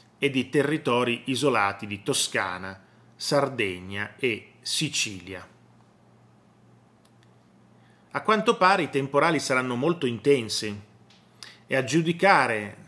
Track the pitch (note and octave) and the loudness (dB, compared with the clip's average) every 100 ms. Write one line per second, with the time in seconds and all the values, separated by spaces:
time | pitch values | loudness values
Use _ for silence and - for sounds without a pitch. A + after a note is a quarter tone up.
0 | - - C#3+ B2+ B2 D3+ C#3 D3+ C#3 A#2+ | -20 -4 -2 0 0 0 2 0 0 0
1 | A#2+ A#2 - B2+ C#3 A#2 G2+ G2 G#2 G#2 | 0 -2 -4 0 2 2 0 -2 -8 -8
2 | B2 C3+ - A#2 F#2+ F2+ F#2+ F#2+ - _ | -2 -2 0 -2 -4 -6 -10 -14 -20 _
3 | - - - C#3+ C3+ A#2+ G2+ F2+ F#2 G2+ | -20 -10 0 0 0 -2 -4 -4 -8 -8
4 | G#2 - B2+ G2+ - - - - D3 - | -8 -4 -2 -2 -8 -14 -6 -4 -2 -4
5 | A2 F#2+ F2+ F2+ - - _ _ _ _ | -4 -6 -12 -14 -16 -20 _ _ _ _
6 | _ _ _ _ _ _ _ - _ _ | _ _ _ _ _ _ _ -20 _ _
7 | _ _ _ _ _ _ _ - - _ | _ _ _ _ _ _ _ -20 -20 _
8 | _ C#3 - G#3+ A3 A#3 F#3 G3 D3 C#3 | _ -6 0 2 2 4 4 4 2 -2
9 | C3+ C#3+ D#3+ D3+ - B2+ B2+ B2 D3+ E3+ | 0 2 2 2 0 0 0 -2 0 0
10 | B2+ A2+ C#3+ C#3 A2 - G#2+ G#2 - - | -2 0 2 2 2 -4 -4 -8 -14 -20
11 | _ - _ - - - - C3 A#2+ D#3 | _ -20 _ -20 -20 -18 -4 -2 2 0
12 | E3 E3+ F#3+ E3+ B2 A2 G#2 - | 0 2 4 6 4 0 -4 -12